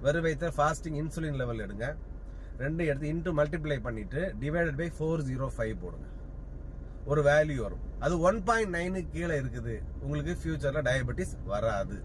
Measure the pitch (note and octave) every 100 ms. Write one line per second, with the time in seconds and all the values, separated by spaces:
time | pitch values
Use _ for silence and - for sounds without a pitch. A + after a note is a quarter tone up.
0 | F#3 E3+ E3 D3 E3+ - D3 D#3 D#3+ D3
1 | D#3 E3 D#3+ C#3 B2 A2+ G#2 G2+ B2 D3+
2 | - - - - - - C3 D#3+ E3 C#3
3 | D3 E3 E3+ D#3 D3 E3 D3+ C#3 A2+ A2
4 | G2 C3+ F#3 G#2+ C#3 E3 E3+ C#3 E3+ -
5 | D#3 E3 C#3 B2+ G#2+ - A2+ G2 F2+ -
6 | - - - - - - - - - -
7 | - D3 C#3+ D3 D#3 C#3 G#2 F2 - -
8 | C#3 F3 E3+ A3 F#3 A3+ G#3+ F3 F3 F#3+
9 | D#3 D#3 E3+ D3+ B2+ A#2+ A#2 A2 - -
10 | C#3 D3+ D3 F3 E3 D#3 C#3 C#3 B2 C3
11 | A#2+ A#2+ F#3 - - G2+ A2+ G#2 F#2 G2